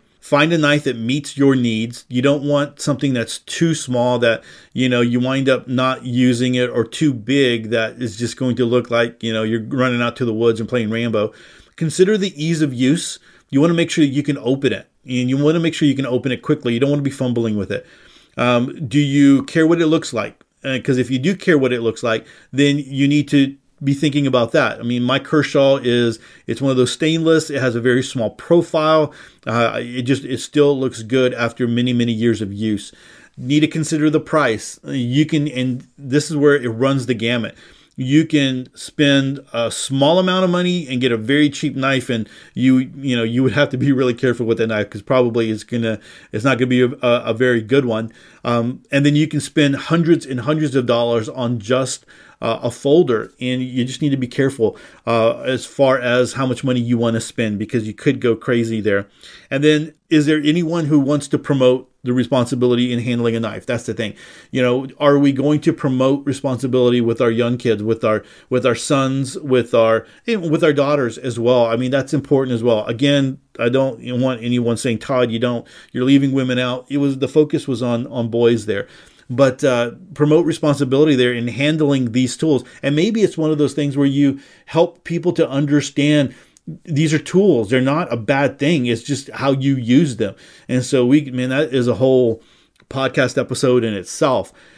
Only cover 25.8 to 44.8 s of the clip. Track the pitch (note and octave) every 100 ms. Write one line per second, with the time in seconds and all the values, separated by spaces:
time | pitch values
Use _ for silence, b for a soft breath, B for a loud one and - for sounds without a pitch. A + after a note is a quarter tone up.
25.8 | B2+ A#2+ A#2 A2+ B B - A2+ C3+ C3
26.8 | B2 - D#3 E3 D#3+ D#3+ D#3 C#3 B2+ A#2
27.8 | B2 B2 C3 C3 G#2+ - - E3+ E3 D#3+
28.8 | D#3 D#3 D3 B B B - A2+ A#2 A2
29.8 | A#2+ B2+ B2 C#3 C3+ B2+ - D3 C#3+ C#3
30.8 | C3 A#2 A2 C3 B2+ A#2+ A#2 - B2 A#2
31.8 | B2 A#2+ A#2+ A2 A#2+ G#2+ G2+ G2+ A2 G2+
32.8 | - - B B B - B2+ D3 D3+ D#3+
33.8 | D3+ D#3 D3+ D#3 D3+ D#3+ C3 G#2+ - -
34.8 | C#3+ C#3 A#2+ C3+ D3+ D#3 D3 B2+ B2+ B2
35.8 | - - C#3 C#3+ D3 D3+ C#3+ C#3+ A#2+ A2
36.8 | C3+ C#3 B2 A#2 A#2 A#2+ G#2+ - b b
37.8 | b - B2+ D3 D#3+ D3+ C3+ B2+ B2+ -
38.8 | - - C#3+ C#3 C3+ C#3 - A#2 A#2 -
39.8 | - C3+ C#3 F3 F3+ F#3 F#3 F3 F3+ F3+
40.8 | C#3 B2+ B2+ A#2 A2 C#3+ D3 C#3+ D3+ C3+
41.8 | C3+ C3+ C3 A#2 G#2+ B B - C3 C3
42.8 | C3 C#3 C#3 B2 A2+ A#2+ C3 C#3+ C#3+ B2+
43.8 | C#3 C3+ C3 A#2 B2+ A#2 A2+ A2+ A2 G#2+